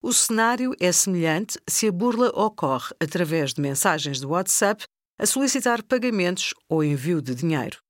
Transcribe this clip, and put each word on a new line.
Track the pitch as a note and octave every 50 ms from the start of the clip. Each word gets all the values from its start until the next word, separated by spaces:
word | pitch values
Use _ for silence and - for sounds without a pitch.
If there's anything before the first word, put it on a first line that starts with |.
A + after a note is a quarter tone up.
| -
O | - A#3
cenário | - - - A3+ A3 A3+ A3+ A#3+ A#3 B3+ B3+ - -
é | F3 F3+ F3
semelhante | - - G3+ F#3 F3 E3 D#3+ D#3 E3 A3 - - - _
se | - - - - G#3+
a | F#3
burla | F3 G#3+ B3 A#3 A3 B3 A#3+ - -
ocorre | G3+ A3 G#3+ - - C#3 C3+ B2 - - - _
através | E3 D3+ - F3+ F3 D3+ D#3+ E3 D3 C3+ A#2+
de | - C#3+
mensagens | C#3 C#3 C3+ - G3 E3 D3+ D#3+ D3+ C#3 C3
de | C3+
WhatsApp | C3+ D#3 F3 F#3+ - - - A3 G3+ G#3 G#3 - - _ _ _ _ _ _
a | -
solicitar | G#3+ - C4 C#4 C4+ C4 C#4 - B3 A#3 A#3 G#3+
pagamentos | _ - B3+ A3+ B3+ A3+ G3+ F3+ F3 F#3 F3+ - - - _ _ _
ou | D#3+ D#3+ D3+
envio | D3 D3 C#3 B2+ D#3+ F3+ D#3+ C3+
de | B2 B2+
dinheiro. | B2 D3 E3+ D#3+ C#3+ A#2+ - - - _ _